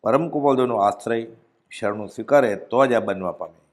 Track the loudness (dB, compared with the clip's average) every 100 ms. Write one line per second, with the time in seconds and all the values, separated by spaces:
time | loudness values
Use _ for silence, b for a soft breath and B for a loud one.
0 | 2 0 0 0 2 2 0 2 0 0
1 | -4 -6 -6 -16 _ _ _ -6 -6 -4
2 | -10 -12 2 4 4 -2 -2 2 4 2
3 | 0 -4 -6 -8 -12 _ _